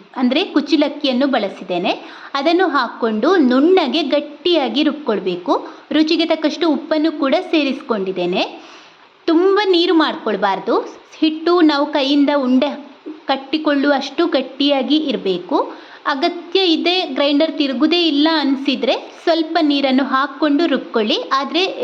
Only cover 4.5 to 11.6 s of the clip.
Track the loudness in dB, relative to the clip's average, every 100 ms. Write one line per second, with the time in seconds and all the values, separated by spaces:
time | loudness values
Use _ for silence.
4.5 | 0 0 0 0 -2 -2 -2 -2 -4 -2
5.5 | -2 -4 -14 -2 0 2 2 0 0 -2
6.5 | 0 0 0 -2 0 0 0 0 0 0
7.5 | 0 0 -2 -4 -4 -4 -4 -2 -2 -4
8.5 | -8 -20 -20 -20 -20 -20 _ 0 2 4
9.5 | 2 2 2 4 2 2 -2 -4 0 0
10.5 | 0 0 -2 -2 -10 -20 -2 -2 0 2
11.5 | 4